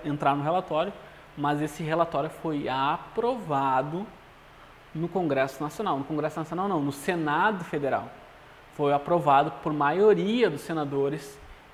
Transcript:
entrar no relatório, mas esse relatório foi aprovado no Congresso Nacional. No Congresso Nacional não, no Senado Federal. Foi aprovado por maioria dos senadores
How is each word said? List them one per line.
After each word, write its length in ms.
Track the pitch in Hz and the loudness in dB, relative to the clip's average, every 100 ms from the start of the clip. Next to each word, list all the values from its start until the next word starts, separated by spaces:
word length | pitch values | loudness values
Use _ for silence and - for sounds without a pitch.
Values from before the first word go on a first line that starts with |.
entrar 300 | 160 147 151 | -4 0 2
no 80 | 143 | 2
relatório, 500 | 143 180 185 156 180 - - - - - | 2 0 0 -2 -2 -6 -16 -20 -18 -4
mas 260 | 143 147 | -2 0
esse 200 | 151 151 | -2 -4
relatório 480 | 160 160 165 147 151 | -2 0 2 0 -4
foi 360 | 156 165 147 131 | -4 -4 -4 -2
aprovado 1400 | 131 135 165 - - 233 247 180 139 135 131 139 165 214 - - - - - - - - | 0 0 -2 -4 -2 -2 -2 -2 0 2 2 0 -4 -8 -14 -20 -20 -20 -20 -20 -20 -12
no 120 | 156 170 | -6 -4
Congresso 560 | 190 170 135 135 - | -2 0 2 0 -2
Nacional. 360 | 147 - 208 143 | -6 -4 -2 -2
No 60 | |
Congresso 340 | 135 156 151 160 | -2 -2 -2 -4
Nacional 280 | 156 175 196 | -6 -4 0
não, 140 | 180 | 0
no 120 | 143 | -2
Senado 680 | 135 - 180 151 151 196 202 | -2 -4 -2 0 2 2 0
Federal. 480 | 170 156 139 113 - - - - - - - | -4 -4 0 -2 -4 -12 -20 -20 -20 -20 -14
Foi 180 | - 147 | -2 2
aprovado 580 | 143 143 175 151 139 151 - | 2 2 2 6 6 6 0
por 100 | - | -4
maioria 760 | 151 143 165 214 190 185 233 220 | 0 2 6 6 6 4 2 2
dos 140 | 147 | 0
senadores 760 | - 165 143 139 139 151 - - - - - | -4 -4 -2 0 0 -2 -8 -16 -20 -20 -14